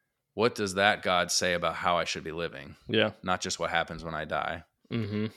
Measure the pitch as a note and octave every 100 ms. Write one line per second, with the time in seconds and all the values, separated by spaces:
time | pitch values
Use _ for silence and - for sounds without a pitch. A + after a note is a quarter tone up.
0 | _ _ _ G2 A#2 A#2 G2+ F#2 G#2 F2+
1 | G2 F2+ F2 - F2+ F2 E2+ D#2+ F#2 E2+
2 | D#2 - D#2 D#2+ E2 C2+ C#2 - - A2
3 | G#2+ - F#2 F2+ F#2 - E2+ E2 D#2+ E2
4 | D#2+ D#2 D#2 D2+ C#2+ E2+ - _ - A#2
5 | G#2 G#2 G#2+